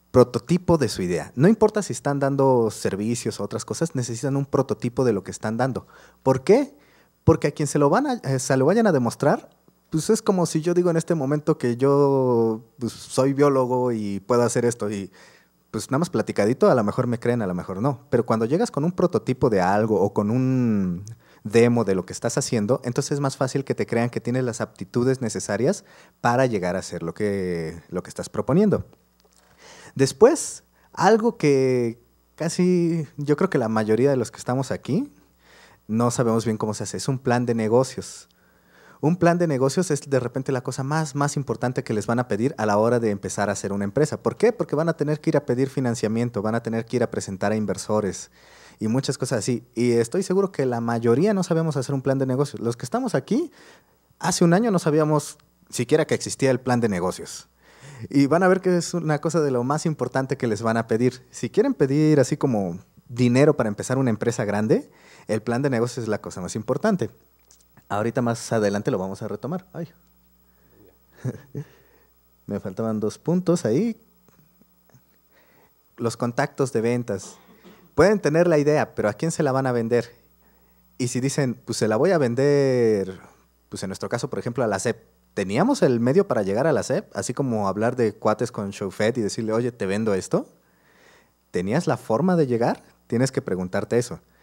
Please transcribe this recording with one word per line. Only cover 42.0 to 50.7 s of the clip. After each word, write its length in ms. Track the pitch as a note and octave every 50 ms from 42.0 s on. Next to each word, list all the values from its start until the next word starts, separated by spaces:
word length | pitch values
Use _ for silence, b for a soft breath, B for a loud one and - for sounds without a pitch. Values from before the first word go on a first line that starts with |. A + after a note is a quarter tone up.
| G2
van 140 | - A#2 B2
a 60 | A#2+
pedir 280 | - G#2 G2 A#2+ C3+ -
a 80 | - A2
la 140 | G#2+ G2+ G#2
hora 220 | A2 A#2 B2 A#2+
de 100 | A2+ G#2+
empezar 400 | G2+ G2 - F#2+ - - G2+ G2+
a 20 | G2
hacer 180 | - - G2
una 140 | G2 G2+ G2+
empresa. 380 | G2+ - C#3 D3+ - - - -
¿Por 160 | A#2 - -
qué? 120 | G3+ A#3+
Porque 240 | A#3+ - E3 - -
van 140 | C#3+ E3 E3+
a 60 | D#3
tener 260 | - D3 D3 D3+ D3
que 80 | - E3
ir 80 | D3
a 80 | C#3+ -
pedir 240 | - B2 B2 C3+ B2+
financiamiento, 720 | - C#3+ C3 A#2+ A2+ - - G#2+ A2 A2+ B2 B2 A#2+ G#2
van 140 | G2 A2 A2+
a 80 | A2+ -
tener 240 | A2+ A2+ A2+ A2
que 100 | - -
ir 60 | A#2+ A#2
a 80 | -
presentar 420 | - G#2 - - G2 F2+ G#2 G2+ A2
a 40 |
inversores 760 | A2 G#2+ G2 F#2 G2 - - G#2+ G#2+ G#2 F#2 F2 - - - B B B B B B B B B B
y 100 | G#2+ A2
muchas 300 | A#2 C3+ - - C3+ -
cosas 220 | C3 - C3+ A2
así. 260 | F#2+ - B2 A2 - _ _
Y 180 | A2+ A#2+ A#2+ A#2
estoy 300 | A#2 A#2 - - F#3 F#3+
seguro 300 | - F#3 G3 G3 F#3+ -
que 140 | - C3+
la 140 | B2+